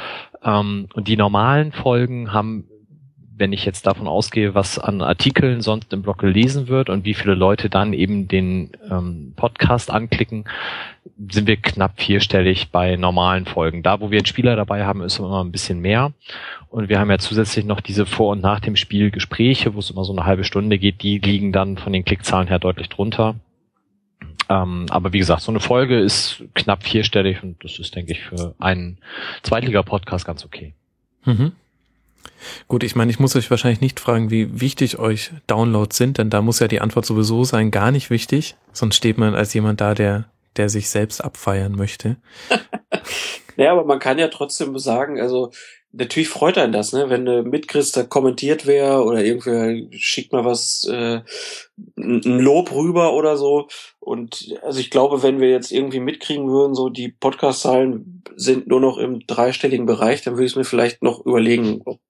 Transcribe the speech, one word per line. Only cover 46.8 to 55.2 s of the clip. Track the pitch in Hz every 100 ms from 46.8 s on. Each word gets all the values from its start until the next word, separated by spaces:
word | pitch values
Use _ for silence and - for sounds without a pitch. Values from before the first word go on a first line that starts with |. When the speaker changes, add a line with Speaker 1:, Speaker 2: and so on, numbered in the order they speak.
| 104
Speaker 3:
ne, | 127 135
wenn | 123
du | 127 120
mitkriegst, | 117 147 - 147 135 123
da |
kommentiert | 120 139 131 123 139 151 139
wer | 143 139 135 113
oder | 113
irgendwer | 104 120 120 117 113 113 82
schickt | - - - -
mal | 127
was, | 123 120 - - -
äh, | 120 117 117 - - - - - - - -
n-, | 113 120 123
ein | 127
Lob | 135 156 -
rüber | 135 165 175 165
oder | 143 156 147
so. | 143 147 143 - - _
Und | 120 120 117 - - -
also | 143 131
ich | 120
glaube, | 127 139 139